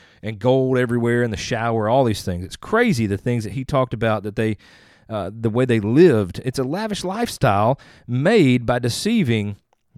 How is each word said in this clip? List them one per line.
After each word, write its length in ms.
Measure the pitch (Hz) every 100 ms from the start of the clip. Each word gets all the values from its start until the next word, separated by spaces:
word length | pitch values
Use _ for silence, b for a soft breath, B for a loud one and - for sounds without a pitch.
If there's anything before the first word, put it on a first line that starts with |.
| B B
and 160 | 104 107
gold 400 | 127 131 131 127
everywhere 440 | 123 120 117 120
in 80 | 120
the 60 | 101
shower, 540 | - 117 117 113 107
all 140 | 127
these 180 | 123 104
things. 200 | - 87
It's 140 | 90 -
crazy 500 | - 220 240 131 107
the 120 | 98
things 260 | - 120
that 80 | 107
he 140 | 117 127
talked 260 | 135 127
about, 300 | 113 113 107
that 140 | 104 104
they, 200 | 110 104 b b b b b
uh, 200 | 110 92
the 200 | 113 113
way 160 | 113 127
they 140 | 113
lived. 600 | 101 127 180 113 92 -
It's 160 | 131 127
a 60 |
lavish 400 | 131 175 220 208
lifestyle 720 | 180 202 240 - 131 101 110 139 B B -
made 580 | 120 160 233 139 123
by 140 | 120 123
deceiving 800 | 123 110 202 233 139 113 101 101 _ _ _